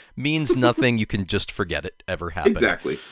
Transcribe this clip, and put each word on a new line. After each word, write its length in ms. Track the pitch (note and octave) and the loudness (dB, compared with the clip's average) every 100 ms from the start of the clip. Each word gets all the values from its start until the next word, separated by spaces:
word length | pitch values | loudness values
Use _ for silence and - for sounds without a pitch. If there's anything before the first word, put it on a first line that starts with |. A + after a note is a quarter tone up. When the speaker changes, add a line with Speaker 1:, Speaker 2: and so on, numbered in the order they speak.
| - | -14
Speaker 1:
means 400 | - C3+ D#3 D3 | -6 -2 0 2
nothing. 420 | C3 B2 A#2+ B2+ A#2+ | 2 2 4 2 2
You 100 | G#2+ | 0
can 200 | G#2+ F#2+ | -2 -2
just 240 | G2+ - | -2 -2
forget 340 | - F#2+ D#2 | -4 -4 -4
it 200 | F2+ - - | -6 -10 -8
ever 240 | F2+ E2+ | -6 -6
happened. 220 | E2 - | -2 0
Speaker 2:
Exactly. 480 | F#2+ G#2+ F2 - C2+ - | 2 2 0 -4 -6 -8